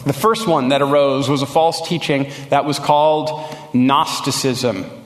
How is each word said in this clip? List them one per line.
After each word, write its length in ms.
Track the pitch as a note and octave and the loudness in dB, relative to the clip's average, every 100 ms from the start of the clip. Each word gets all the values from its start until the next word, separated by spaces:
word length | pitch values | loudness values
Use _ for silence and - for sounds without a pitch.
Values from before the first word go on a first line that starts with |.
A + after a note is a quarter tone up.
The 80 | - | -4
first 340 | - G#3+ A3 F3 | 0 0 0 0
one 220 | D#3+ B2+ | 0 2
that 140 | C#3 | 2
arose 460 | C#3+ C#3+ C#3 C3+ C3 | 2 4 2 2 0
was 120 | C#3+ | 0
a 60 | C3+ | 0
false 420 | E3 D#3+ D#3+ - | 2 2 0 -4
teaching 420 | E3+ - C#3 C#3 - - | -4 0 -2 -2 -8 -2
that 160 | C#3+ D3 | 0 0
was 120 | C#3 | -4
called 520 | - D3 D#3 D#3 D3+ D3+ - - - | 0 4 4 2 -2 -6 -10 -14 -4
Gnosticism. 1120 | B2 B2+ C#3+ D#3+ - C#3 - C3+ B2 B2 F#2+ - - | 2 4 4 2 -2 -4 -2 -2 0 -2 -2 -8 -14